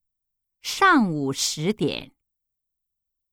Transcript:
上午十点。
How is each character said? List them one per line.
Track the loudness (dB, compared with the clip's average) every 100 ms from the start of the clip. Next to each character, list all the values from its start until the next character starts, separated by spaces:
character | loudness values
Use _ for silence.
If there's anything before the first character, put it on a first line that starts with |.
| _ _ _ _ _ _
上 | -10 0 4 4 4
午 | 0 -2
十 | -2 -4 -2 -2
点。 | -2 -2 -4 -10 _ _ _ _ _ _ _ _ _ _ _ _